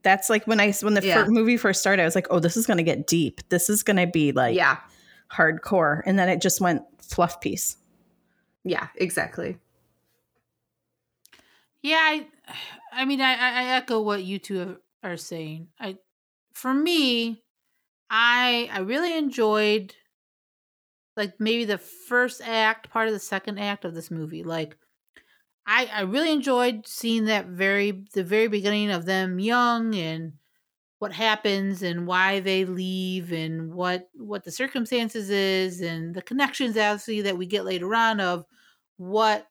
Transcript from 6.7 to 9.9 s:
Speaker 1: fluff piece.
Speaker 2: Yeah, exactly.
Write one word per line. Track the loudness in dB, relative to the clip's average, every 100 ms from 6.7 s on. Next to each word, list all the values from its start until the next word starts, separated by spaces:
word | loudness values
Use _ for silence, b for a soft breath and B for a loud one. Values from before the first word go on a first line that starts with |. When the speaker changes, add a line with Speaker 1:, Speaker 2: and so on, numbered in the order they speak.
| 0 -4 _
Speaker 1:
fluff | -8 0 0 0
piece. | -8 -4 -6 -8 _ _ _ _ _ _ _ _
Speaker 2:
Yeah, | -6 -4 -6 -4
exactly. | -4 -2 -6 -6 -10 -10 _ _ _